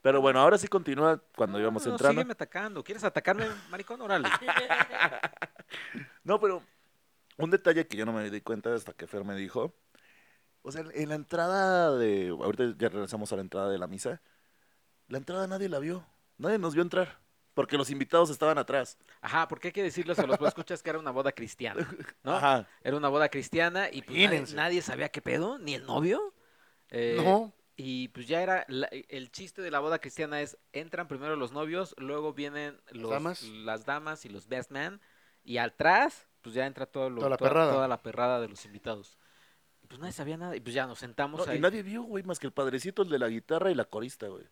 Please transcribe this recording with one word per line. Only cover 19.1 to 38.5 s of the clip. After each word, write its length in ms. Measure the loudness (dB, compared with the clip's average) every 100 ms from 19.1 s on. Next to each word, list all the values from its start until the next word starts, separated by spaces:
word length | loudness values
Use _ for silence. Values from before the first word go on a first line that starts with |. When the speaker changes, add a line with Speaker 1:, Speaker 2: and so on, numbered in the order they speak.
| -10
Speaker 2:
Ajá, 260 | -2 0 0
porque 200 | -4 -6
hay 40 |
que 100 | -2
decirles 340 | -2 -2 -2 0
a 60 | 2
los 140 | 4
escuchas 400 | 2 0 -8 -6
que 80 | -4
era 80 | -6
una 120 | -2
boda 200 | 0 0
cristiana, 540 | -2 -12 -8 -6 -4 -6 -8 -14 _
¿no? 120 | -2 4
Speaker 1:
Ajá. 320 | 4 4 0 -6
Speaker 2:
Era 160 | -4 0
una 120 | 2
boda 200 | 2 2
cristiana 600 | 0 -2 0 2 0 -4
y 100 | -6
pues 100 | -6
nadie, 120 | 2
Speaker 3:
Imagínense. 320 | 4 4 -2 -2
Speaker 2:
nadie 260 | 0 0
sabía 280 | -2 -4 -4
qué 120 | -4
pedo, 380 | -2 0 -2 -6
ni 160 | -8 -8
el 100 | -2
novio. 480 | 0 2 0 -2 _ _ _ _ _ _
Eh, 300 | -4 0 2
Speaker 3:
No. 300 | 4 4 2 _ _ -12
Speaker 2:
y 320 | -8 -6 -8
pues 180 | -12 -2
ya 140 | -2
era, 240 | 2 0 -2
la, 180 | -4 -4 -8 -12
el 220 | -14 -12
chiste 300 | -16 -16 -12
de 80 | -4
la 100 | -2
boda 180 | 0 -2
cristiana 420 | -4 -8 -4 -4
es, 160 | -6 -10 _
entran 360 | -12 -8 -8 -8
primero 280 | -8 -4 -4
los 160 | -4
novios, 420 | -6 -4 -4 -6 -8
luego 360 | -6 -4 -6
vienen 460 | -6 -8 -6 -8 -12 -18
los, 200 | -10 -4
Speaker 3:
Damas. 320 | -4 -4 -8
Speaker 2:
las 420 | -12 -12 -8 -6 -4
damas 400 | -6 -6 -10 -12
y 40 |
los 180 | -16 -8
best 240 | -8 -6
man, 280 | -8 -8 -10 _ _ _ _
y 140 | -6 -2
atrás, 720 | -2 2 6 6 4 0 _ _
pues 140 | -8 -4
ya 100 | -4
entra 200 | -6 -8
todo 220 | -4 -4
lo, 60 | 0
Speaker 3:
Toda 120 | 0
la 80 | 4
Speaker 2:
toda, 120 | 4
Speaker 3:
perrada. 220 | 6 6
Speaker 2:
toda 140 | 4 2
la 140 | -2
perrada 400 | -4 0 2 2
de 60 |
los 160 | -2